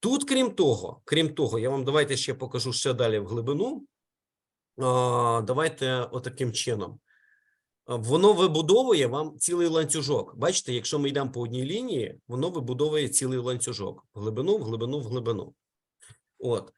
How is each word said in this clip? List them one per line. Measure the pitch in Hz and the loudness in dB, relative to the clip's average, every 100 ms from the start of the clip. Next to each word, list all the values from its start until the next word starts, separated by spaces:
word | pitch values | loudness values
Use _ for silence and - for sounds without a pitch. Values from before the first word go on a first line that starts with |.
Тут, | 220 262 - | 0 0 0
крім | 262 254 | 2 0
того, | 196 165 117 - - | 2 2 2 -2 -14
крім | - 151 160 | -2 0 0
того, | 151 131 113 | 0 -2 0
я | 120 | -2
вам | 139 | -2
давайте | 127 147 139 131 | 0 2 2 0
ще | - | -2
покажу | 120 123 131 120 | -6 -6 -4 -4
ще | - 135 | -2 -2
далі | 123 120 107 | 2 2 0
в | 95 | -2
глибину. | 117 117 143 226 285 - _ _ _ _ _ _ _ _ - | -4 -2 0 -2 -4 -12 _ _ _ _ _ _ _ _ -2
А, | 127 127 123 120 120 117 110 | 2 4 4 4 4 2 2
давайте | 127 160 160 131 127 120 | 0 0 0 -2 0 -2
отаким | 123 127 127 127 | -6 -8 -4 -4
чином. | 110 - 110 92 - _ _ _ _ _ _ _ _ - | -2 -2 -2 -4 -10 _ _ _ _ _ _ _ _ -8
А, | 123 | -6
воно | 113 147 196 | 2 6 6
вибудовує | 190 185 156 160 208 262 190 127 | 6 4 4 4 4 6 4 4
вам | 131 156 151 | 0 -6 -4
цілий | - 175 170 | -2 2 2
ланцюжок. | 160 156 160 135 139 95 - | 2 0 -2 0 -2 -2 -2
Бачите, | 156 185 - | 0 0 -2
якщо | 123 107 151 | -4 -2 -2
ми | 139 | 0
йдемо | 139 131 | 0 -2
по | 120 | -4
одній | 120 123 | -6 -4
лінії, | 131 196 254 165 107 - _ | -4 -4 -4 -4 -4 -8 _
воно | 123 160 | -4 -4
вибудовує | 175 120 127 151 151 135 | -4 -6 -2 0 2 0
цілий | - 131 127 | 0 0 -2
ланцюжок. | 123 123 120 104 98 - _ | -2 -4 -4 -6 -8 -10 _
В | - | -8
глибину, | 104 110 147 208 | -6 -2 0 0
в | |
глибину, | 113 113 117 147 | 0 -4 -4 -4
в | |
глибину. | 117 127 117 107 85 _ _ _ _ _ - - _ _ | -4 -4 -2 -4 -6 _ _ _ _ _ -20 -20 _ _
От. | 127 113 92 | -2 -2 -4